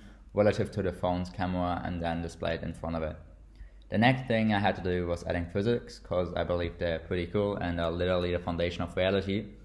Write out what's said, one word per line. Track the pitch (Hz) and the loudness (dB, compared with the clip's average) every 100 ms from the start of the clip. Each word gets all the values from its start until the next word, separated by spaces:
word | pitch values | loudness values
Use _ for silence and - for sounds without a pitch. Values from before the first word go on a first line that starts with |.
| - - - | -14 -20 -2
relative | 101 104 98 98 | 4 4 4 0
to | 104 | 0
the | 92 | -2
phone's | 87 90 90 90 | 0 0 0 -2
camera | - 90 90 87 87 | -2 0 2 0 0
and | 87 87 | -2 -2
then | 85 82 | -2 -2
display | 85 - 82 | -4 -4 -2
it | 82 | -2
in | 82 | -4
front | 82 82 82 | -6 -4 -2
of | |
it. | 78 82 - - - - - - - | -4 -6 -14 -20 -20 -18 -18 -20 -4
The | 101 | 2
next | 120 131 131 | 4 4 2
thing | 113 110 | 2 4
I | 101 | 4
had | 101 92 | 2 2
to | |
do | 90 90 85 | 0 0 0
was | 87 | -2
adding | 82 87 85 | -2 -2 -2
physics, | 101 107 120 - - | 0 0 0 -2 -14
'cause | - 90 87 | -2 0 0
I | 85 | 0
believe | 85 87 85 - | 0 0 -2 -2
they're | 85 80 | -2 -2
pretty | - 92 85 | -2 -2 0
cool | 104 101 98 | 0 0 0
and | 87 87 | -2 0
are | 85 | 0
literally | 85 90 90 90 | 2 2 2 2
the | 87 | 0
foundation | 87 85 87 87 | -2 0 0 -2
of | 87 - | -4 0
reality. | 92 98 92 101 - - | 2 2 0 -4 -6 -14